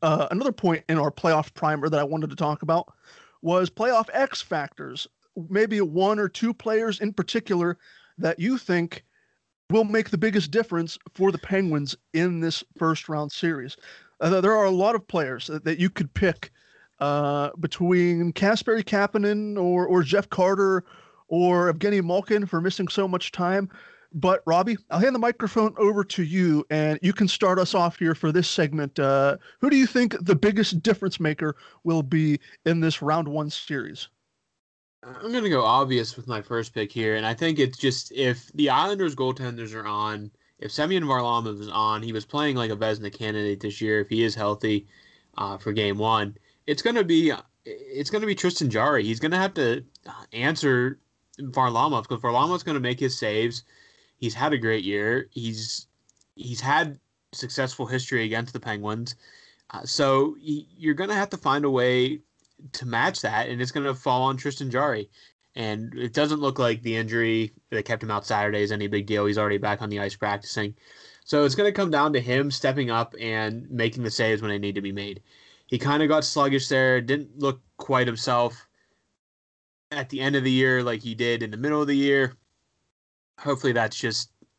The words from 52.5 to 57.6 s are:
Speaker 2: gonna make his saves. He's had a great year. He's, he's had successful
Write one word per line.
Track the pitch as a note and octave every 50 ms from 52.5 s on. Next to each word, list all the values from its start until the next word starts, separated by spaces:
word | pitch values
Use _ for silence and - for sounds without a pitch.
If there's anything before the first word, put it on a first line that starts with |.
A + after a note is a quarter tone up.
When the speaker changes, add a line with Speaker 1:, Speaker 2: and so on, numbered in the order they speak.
| F3+ F3 -
Speaker 2:
gonna | E3+ D#3 C#3+
make | B2 B2 B2 A#2+
his | C#3 C3 B2+ -
saves. | - A2 G#2 G#2+ A#2 A#2+ A#2+ B2+ - _ _ _ - _ _ _ _ _ _ _
He's | B2 A#2 G#2
had | A2 C3 D#3 D3+
a | C3
great | A#2 A2+ A2 A2 F#2
year. | F#2+ G2+ G#2 G#2 A2 A#2 C3 C3+ -
He's, | _ - A#2 A2+ A2 A2 A2 A2 - - - _ _ _ _ _ _ _ _ _ _
he's | - - B2 A#2+ A2
had | - C3 C#3+ D#3 E3+ D#3 C#3+ C3+ _ _ _ _ _ _ -
successful | - - B2 - -